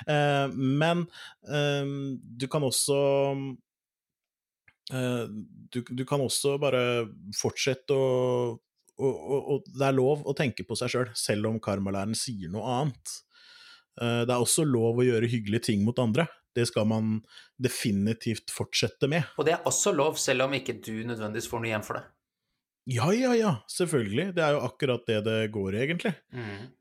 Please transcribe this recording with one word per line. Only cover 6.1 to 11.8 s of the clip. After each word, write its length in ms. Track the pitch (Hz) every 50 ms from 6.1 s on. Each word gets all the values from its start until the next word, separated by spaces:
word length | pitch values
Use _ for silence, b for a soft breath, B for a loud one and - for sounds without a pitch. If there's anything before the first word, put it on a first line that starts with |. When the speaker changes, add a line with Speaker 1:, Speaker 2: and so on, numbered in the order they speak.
| 147 143
Speaker 1:
også 360 | 131 110 - - - 139 143 143
bare 220 | 147 135 127 123 123 123 120 120 117 104 - - 85 101 104
fortsette 640 | - - 113 - - - 139 127 - - - 139
å, 600 | 135 135 131 127 127 127 127 123 123 123 120 117 - _ _ _ _ _ _ _ -
å, 80 | 139 131
å, 300 | 110 82 - 123 143 135 - - 143
å, 40 | 131
det 240 | - - - 127 139 135
er 80 | 135
lov 260 | 135 127 135 151 147 143
å 100 | 143 139
tenke 280 | - 156 120 - - -
på 120 | - 110 -
seg 140 | 123 123
selv, 220 | - 120 127 113 110
selv 320 | - - - 110 104 107 110
om 80 | 113 110
karmalæren 560 | - 107 98 101